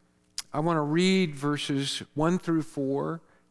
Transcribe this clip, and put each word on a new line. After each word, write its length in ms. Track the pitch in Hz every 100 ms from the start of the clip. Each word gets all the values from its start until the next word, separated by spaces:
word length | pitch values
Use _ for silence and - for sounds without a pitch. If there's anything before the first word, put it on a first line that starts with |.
| _ _ _ - -
I 60 | 139
want 180 | 165 160
to 40 |
read 520 | 147 160 185 190 180
verses 720 | 143 143 143 - 139 139 - -
one 240 | 143 160 180
through 240 | - 165
four, 580 | 147 - 135 139 156 165 - _ _